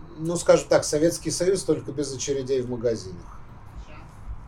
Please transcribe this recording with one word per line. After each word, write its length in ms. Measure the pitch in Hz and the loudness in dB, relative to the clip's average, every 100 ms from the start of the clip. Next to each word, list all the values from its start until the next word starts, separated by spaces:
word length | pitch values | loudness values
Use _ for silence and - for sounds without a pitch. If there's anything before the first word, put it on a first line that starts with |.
| - - | -14 -6
ну, 180 | 160 170 | -2 0
скажем 320 | - 170 - | 6 6 8
так, 160 | 151 | 4
Советский 480 | - 147 170 165 160 | 4 4 4 2 -2
Союз, 320 | - 180 190 | 0 2 2
только 300 | - 147 131 | 2 0 0
без 200 | 135 135 | -4 -4
очередей 480 | 131 - 139 127 135 | -4 -2 -2 0 0
в 80 | 120 | 0
магазинах. 680 | 120 117 107 95 87 - - - - - - - - - - - - | -2 0 0 -4 -12 -14 -14 -16 -16 -16 -14 -14 -14 -16 -16 -12 -12